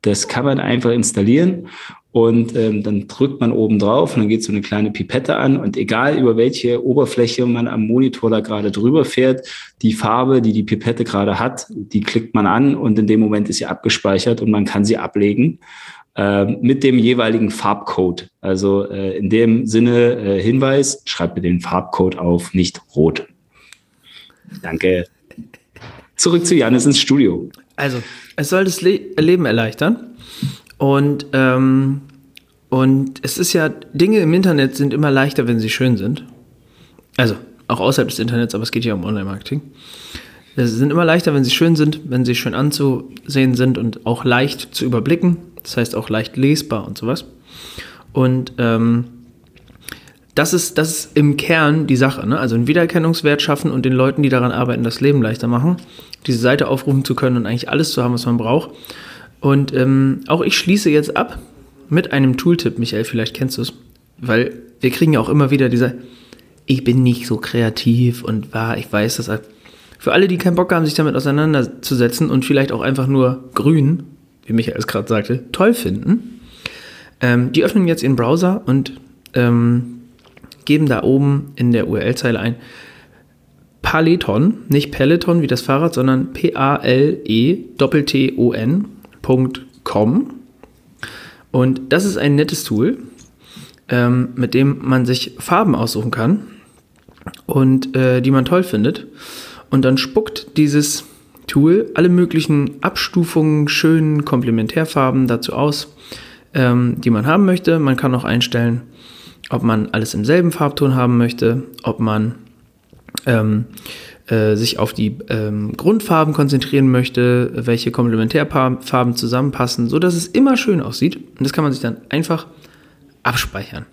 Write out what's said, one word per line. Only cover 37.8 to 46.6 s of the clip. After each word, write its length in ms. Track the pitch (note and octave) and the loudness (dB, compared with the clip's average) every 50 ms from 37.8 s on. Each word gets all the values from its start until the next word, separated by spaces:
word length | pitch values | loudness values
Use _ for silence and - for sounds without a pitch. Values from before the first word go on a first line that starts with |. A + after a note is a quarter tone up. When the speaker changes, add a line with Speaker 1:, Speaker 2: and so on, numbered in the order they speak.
| F#2 A#2+ C3+ - B2+ - | 0 0 0 0 -2 -2
Speaker 2:
des 100 | - - | -2 -4
Internets, 340 | A2 B2+ A#2+ A#2 A#2+ A2+ - | -4 -2 -2 -2 -2 -2 -4
aber 100 | G2+ A2 | -6 -6
es 80 | A2+ | -4
geht 120 | - A#2+ A#2+ | -6 -4 -2
ja 100 | A#2+ G#2+ | -2 -4
um 120 | F#2+ F2 | -4 -4
Online-Marketing. 560 | G2 A2 G#2 G2 G2 F#2+ G2+ - - C#3 D3 - - - - - - - - - - - - - - - - _ _ _ - | -6 -6 -6 -6 -8 -10 -10 -10 -8 -8 -8 -8 -10 -20 -20 -20 -20 -20 -20 -20 -18 -18 -18 -18 -20 -20 -20 _ _ _ -2
Es 140 | B2 A#2+ | -2 -2
sind 200 | A2 A2+ C3+ D3 | 0 0 0 0
immer 140 | D3 E3 F3 | 2 2 2
leichter, 280 | D#3+ D#3+ F3 E3+ E3 D3 | 2 2 2 2 0 0
wenn 120 | C#3+ C3+ | 0 0
sie 60 | A#2+ | 0
schön 260 | - - E3 E3 E3 D3+ | 0 2 2 2 4 4
sind, 240 | D3+ D3+ D3+ - - D#3 | 2 0 0 -4 -8 -4
wenn 160 | B2+ B2+ B2+ | -2 -2 0
sie 100 | A#2+ B2 | 0 -2
schön 180 | A#2 - B2 - | -2 -4 -4 -4
anzusehen 1000 | - C3+ D3 C#3+ - C#3+ C#3 C3 A#2+ - - - - _ - C#3 C3+ C3 C3 B2 | -2 -2 -2 -2 0 0 0 0 -2 -6 -12 -20 -20 _ -6 -2 0 2 2 2
sind 220 | A#2+ B2+ C3 B2+ - | 2 2 2 2 0
und 280 | A2 A2+ G#2 - - | -2 -4 -6 -4 -4
auch 200 | A2 A#2 - - | -4 -4 -2 0
leicht 500 | C3 A#2+ B2 C3 C#3+ - - - - - | 0 2 2 0 -2 -4 -8 -14 -12 -8
zu 80 | - - | -6 -4
überblicken. 540 | B2+ A#2+ A#2 G#2 C3+ E3 E3+ - F3 E3+ E3 - - - - - | -2 -2 -2 0 0 0 2 2 0 0 0 -4 -18 -20 -20 -18
Das 140 | - - - | -10 -4 -4
heißt 180 | A#2 - - | -4 -4 -4
auch 140 | G#2+ A2 - | -8 -6 -4
leicht 260 | G#2+ A2 A2 - - | -4 -4 -4 -6 -4
lesbar 500 | B2 C3 C#3 D3+ D3+ | 0 2 2 2 0